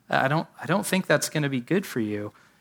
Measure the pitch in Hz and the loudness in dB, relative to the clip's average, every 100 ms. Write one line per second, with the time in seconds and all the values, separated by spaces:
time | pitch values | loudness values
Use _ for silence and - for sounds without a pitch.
0 | - 139 135 151 - - - 190 196 190 | -2 0 2 0 -2 -10 -2 -2 2 0
1 | 185 147 - 156 143 135 120 185 - 127 | 4 2 2 -2 0 -2 0 -2 0 -4
2 | 107 104 104 - - _ | -2 -4 -6 -12 -20 _